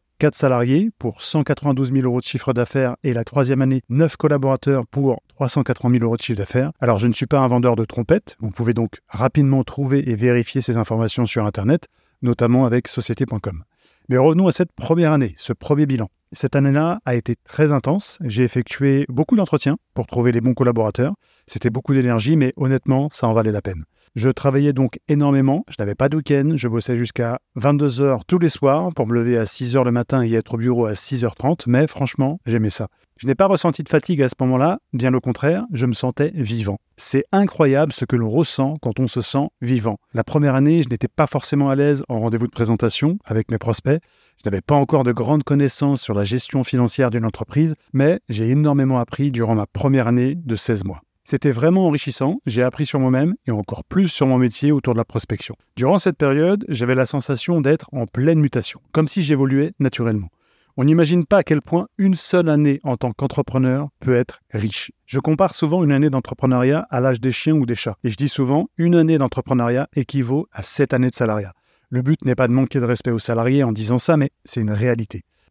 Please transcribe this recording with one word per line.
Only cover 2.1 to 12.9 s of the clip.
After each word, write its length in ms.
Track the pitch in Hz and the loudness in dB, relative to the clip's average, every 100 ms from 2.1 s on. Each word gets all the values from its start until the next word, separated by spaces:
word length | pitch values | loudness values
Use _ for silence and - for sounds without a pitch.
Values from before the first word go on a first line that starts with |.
| 123 | -2
de 40 | |
chiffre 280 | - 123 - | -4 -6 -4
d'affaires 420 | 120 120 139 127 123 | -2 -2 0 -2 -2
et 100 | 147 | -4
la 120 | 117 | -4
troisième 360 | 113 - 127 135 | -2 -2 0 2
année, 200 | 135 131 - | 0 0 -2
neuf 280 | 123 160 - | 0 0 2
collaborateurs 720 | 156 147 135 131 - 135 117 | 0 0 0 -2 0 0 -2
pour 340 | - 139 117 _ | -2 0 0 _
trois 220 | - 135 | -6 -4
cent 160 | - | -2
quatre-vingt 260 | 127 127 120 | -2 -2 2
mille 140 | 123 | 2
euros 120 | 117 113 | 2 -2
de 60 | |
chiffre 160 | - 110 | -4 -6
d'affaires. 320 | 98 123 139 - | -2 -2 -2 -2
Alors, 220 | 120 107 | 0 2
je 80 | 120 | 2
ne 40 | |
suis 140 | 113 123 | 0 0
pas 140 | 143 | 2
un 80 | 131 | 2
vendeur 260 | 123 123 | 2 2
de 100 | 113 | 2
trompettes. 520 | 110 - 117 104 - - | -2 -4 0 0 0 -10
Vous 120 | 110 | -8
pouvez 220 | - 117 | -4 0
donc 260 | 113 117 - _ | 0 -2 -6 _
rapidement 560 | 95 127 151 139 135 | -2 0 4 4 4
trouver 440 | 127 - 139 139 143 | 0 -4 0 0 0
et 60 | |
vérifier 460 | 113 120 120 113 135 | 0 2 2 0 -4
ces 160 | 120 117 | -2 -2
informations 500 | 107 113 113 - 117 | 0 0 -2 -2 -2
sur 180 | - | -2
Internet, 440 | 104 101 101 165 - _ _ - | -2 -2 0 0 -2 _ _ -6
notamment 440 | 123 117 120 123 131 | -2 0 2 4 4
avec 200 | 123 | 2
société 400 | - | -2